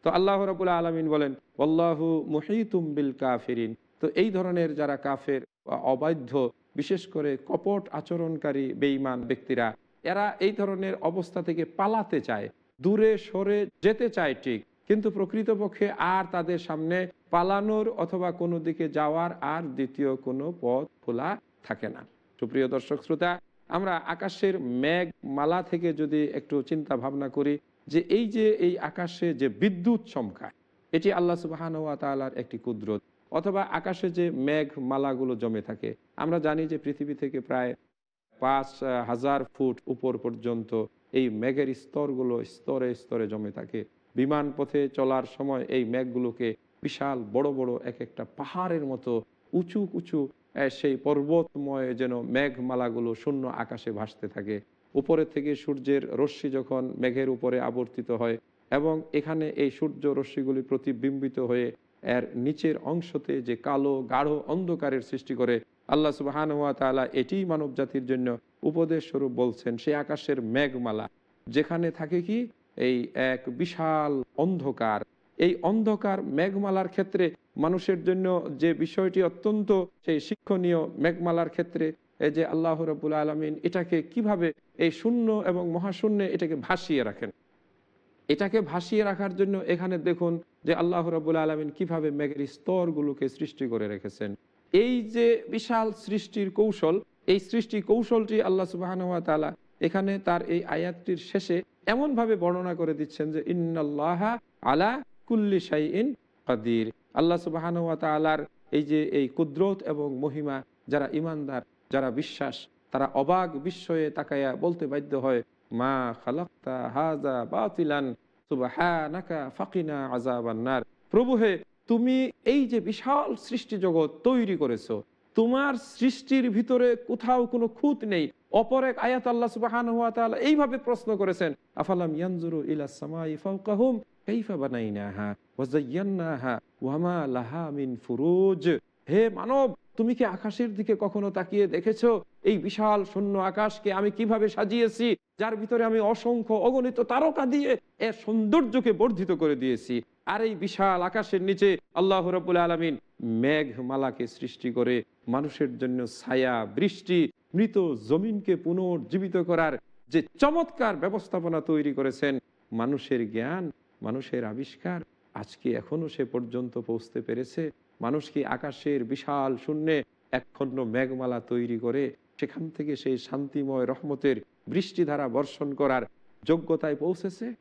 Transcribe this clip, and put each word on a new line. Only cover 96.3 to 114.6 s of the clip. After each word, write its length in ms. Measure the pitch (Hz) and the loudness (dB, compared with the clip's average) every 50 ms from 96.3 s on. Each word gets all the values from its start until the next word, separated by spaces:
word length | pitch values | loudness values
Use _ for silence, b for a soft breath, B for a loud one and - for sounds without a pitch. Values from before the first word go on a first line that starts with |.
| - 214 202 190 190 - | -4 -2 -2 0 4 4
কৌশল, 380 | 214 220 202 - - 156 170 208 - _ _ _ _ - | 4 4 4 2 2 2 2 2 -2 _ _ _ _ 2
এই 60 | 185 202 196 - | 2 2 2 0
সৃষ্টি 280 | - 233 220 - - 208 - - | 0 0 0 0 -4 -4 2 4
কৌশলটি 460 | 208 240 233 - 240 226 220 208 220 214 - 190 | 4 4 4 4 2 2 2 2 2 2 4 4
আল্লাহ 180 | 190 190 185 175 - | 2 2 0 -2 -4
সুবহানাহু 360 | 175 185 180 185 185 180 180 | -6 -4 -4 -4 -4 -2 -2
ওয়া 100 | 180 165 170 170 | -2 -2 0 2
তাআলা 220 | 156 151 151 151 - _ _ _ _ _ - | 2 2 0 -2 -4 _ _ _ _ _ 0
এখানে 260 | 165 170 190 190 196 196 196 190 175 | 2 2 2 0 0 -2 0 2 2
তার 120 | 175 175 - - 170 | 2 2 2 0 0
এই 60 | 170 170 - - | -2 0 0 -2
আয়াতটির 460 | 160 175 180 170 175 - - 180 160 - - | -2 -2 -2 -4 -6 -4 -4 -4 -4 -4 -4
শেষে 260 | - 196 190 - 175 180 180 _ _ _ _ 196 | -4 -4 0 0 0 0 -2 _ _ _ _ 0
এমনভাবে 420 | 220 254 285 302 269 226 233 226 220 180 | 2 2 2 2 2 0 2 2 2 2
বর্ণনা 300 | 170 175 180 180 180 180 170 160 | 2 0 0 0 -2 -4 -2 -2
করে 140 | 170 160 151 147 | 0 -2 0 -2
দিচ্ছেন 260 | 151 147 - - 151 156 156 | -4 -8 -4 -6 -4 -2 -2
যে 60 | 160 - - 175 | -4 -2 -2 -2
ইন্নাল্লাহা 760 | 180 170 165 165 165 151 147 147 147 147 165 175 175 202 214 240 226 _ _ _ _ - 123 | 0 0 0 0 -2 -2 -2 -2 -2 0 0 0 0 0 -2 -2 -4 _ _ _ _ 2 2
আলা 200 | 139 156 185 214 247 294 269 - - - - - | 4 4 4 2 2 -2 -8 -12 -20 -20 -4 0
কুল্লি 320 | 233 220 208 202 196 175 170 - | 2 2 4 4 2 2 2 2
শাইইন 380 | - 151 151 151 - 190 233 294 247 _ _ _ _ _ _ - | 0 0 0 0 0 0 0 0 -2 _ _ _ _ _ _ -2
কাদির। 380 | 127 110 107 120 117 113 113 113 - _ _ _ - - | -2 0 2 2 2 2 2 -2 -6 _ _ _ 0 2
আল্লাহ 200 | 160 170 175 170 170 | 2 4 2 2 -2
সুবহানাহু 400 | 170 156 165 160 170 175 170 170 165 | -4 -4 -4 -4 -2 -2 -2 0 -2
ওয়া 100 | 160 156 165 | -2 -2 0
তাআলার 360 | 156 151 151 156 156 156 151 147 - _ _ _ _ - | 0 2 2 4 2 2 2 -2 -8 _ _ _ _ 0
এই 80 | 151 151 143 | 0 2 2
যে 100 | 151 151 151 - - 143 | 2 2 2 2 2 0
এই 80 | 139 127 - | 0 0 0
কুদরত 420 | - 165 147 139 156 190 202 196 190 - - | -2 -2 -2 0 0 0 0 0 -2 -4 -6
এবং 160 | 151 147 147 143 135 127 | -4 -4 -4 -4 -4 -4
মহিমা, 340 | 143 151 135 151 147 147 135 131 - _ _ _ _ - | -4 -4 -4 -4 -4 -4 -6 -6 -8 _ _ _ _ 0
যারা 140 | 139 147 139 - - 151 | 0 0 0 0 -2 -2
ঈমানদার, 440 | 165 165 160 151 143 135 135 123 117 _ _ _ _ _ - | -2 -2 -4 -6 -6 -4 -6 -6 -8 _ _ _ _ _ 0
যারা 140 | 135 135 131 113 135 | 0 0 0 -2 -4
বিশ্বাস, 360 | 156 - - - 143 131 117 - - _ _ _ _ _ | -6 -6 -6 -6 -6 -6 -6 -10 -16 _ _ _ _ _
তারা 140 | - 131 135 135 - 135 | -2 -2 -2 0 2 0
অবাক 260 | 135 151 180 185 185 175 156 135 143 | 2 4 2 2 2 -2 -4 -6 -6
বিস্ময়ে 420 | 190 175 - - - 170 160 156 147 147 156 | -6 -6 -6 -6 -2 0 0 0 -2 -2 -6
তাকায়া 320 | 143 - 147 139 135 135 127 - | -6 -2 -2 0 0 0 -2 0